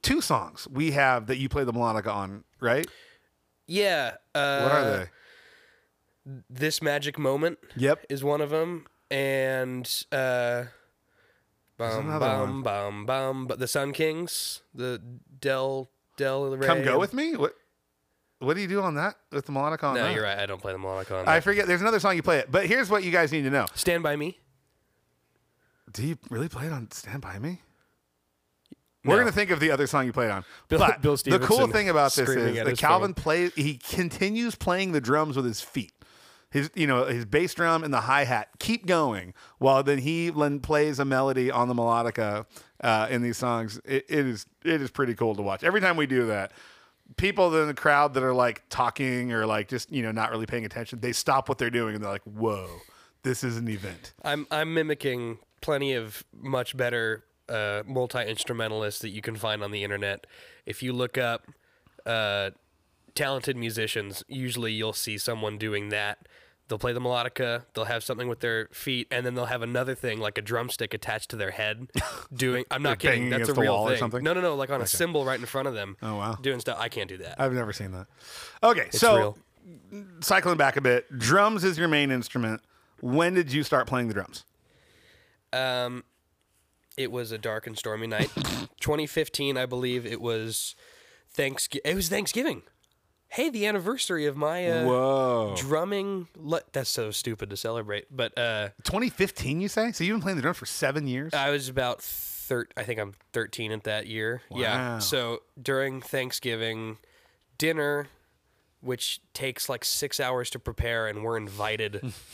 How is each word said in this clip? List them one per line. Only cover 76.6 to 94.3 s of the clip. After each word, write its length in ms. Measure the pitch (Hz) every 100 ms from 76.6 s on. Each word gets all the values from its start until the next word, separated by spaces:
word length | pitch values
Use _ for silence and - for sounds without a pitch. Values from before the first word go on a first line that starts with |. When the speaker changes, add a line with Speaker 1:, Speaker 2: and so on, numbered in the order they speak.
Speaker 2:
stuff. 180 | - 120
I 100 | 117
can't 200 | 117 95
do 80 | 92
that. 220 | 85 -
Speaker 1:
I've 120 | 135
never 200 | 127 113
seen 180 | 101 98
that. 160 | 92 95 _ - - - -
Okay, 200 | 226 226 -
Speaker 2:
It's 140 | -
Speaker 1:
so 160 | 233 202
Speaker 2:
real. 220 | 104 107 _ _ 185 170 185 202 196 170
Speaker 1:
cycling 360 | - 190 175 165
back 200 | 139 139
a 40 |
bit, 380 | 131 123 - 131
drums 460 | 113 175 208 220
is 120 | 185 160
your 120 | 170
main 240 | 151 143
instrument. 480 | 131 113 127 113 110 _ _ _ _
When 340 | 127 139 170
did 180 | 185 156
you 120 | 135
start 240 | 139 143 117
playing 180 | 127 117
the 80 |
drums? 300 | 101 90 - - _ _ _ _ _ _ _ _ _ _
Speaker 2:
Um, 520 | 127 131 127 123 123 - _ _ _ _ _ _ _ _ -
it 140 | 131
was 220 | 123 117
a 60 | 110
dark 280 | 110 110 120
and 100 | 110
stormy 300 | 113 107 113
night. 240 | 107 120 - -
Speaker 1:
<laughs> 260 | 90 98 _
Speaker 2:
Twenty 280 | - 151 151
fifteen, 480 | - 156 - 139 131
I 100 | 127
believe 400 | 123 127 123 117
it 140 | 117
was 560 | 117 113 113 110 - - - - - - _ -
Thanksgi-, 440 | 135 135 - 143
it 120 | 147 185
was 120 | 170
Thanksgiving. 540 | 196 202 226 285 139 - _ _ _ _ _ _
Hey, 160 | - 311
the 160 | 233 202
anniversary 580 | 208 175 262 - 170
of 100 | 147